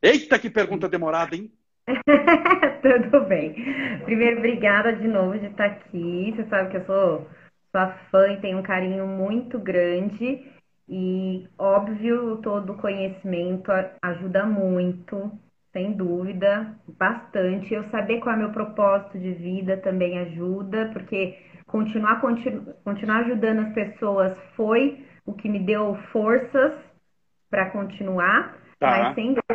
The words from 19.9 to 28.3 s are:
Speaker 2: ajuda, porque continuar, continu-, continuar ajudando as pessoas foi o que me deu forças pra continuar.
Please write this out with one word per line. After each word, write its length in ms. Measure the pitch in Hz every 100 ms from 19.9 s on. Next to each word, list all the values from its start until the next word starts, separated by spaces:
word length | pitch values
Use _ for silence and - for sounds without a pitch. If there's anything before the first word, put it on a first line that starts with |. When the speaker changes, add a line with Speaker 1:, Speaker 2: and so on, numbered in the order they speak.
| 185 180 180
Speaker 2:
ajuda, 720 | 175 165 180 190 196 220 220
porque 460 | - - 190 185 - - - -
continuar, 540 | 220 214 220 214 233
continu-, 540 | 254 233 - 208 - -
continuar 360 | - 202 214 220
ajudando 400 | 240 233 220 220
as 120 | 214
pessoas 640 | - 202 - 214 196 190 190 -
foi 500 | - 214 226 277 - - -
o 80 | -
que 160 | 202 214
me 120 | 202
deu 340 | 180 214 208 196 -
forças 640 | 226 214 240 - 277 285 - - _ _ _ _ _ _
pra 220 | 196 185
continuar. 880 | 208 196 - 196 185 175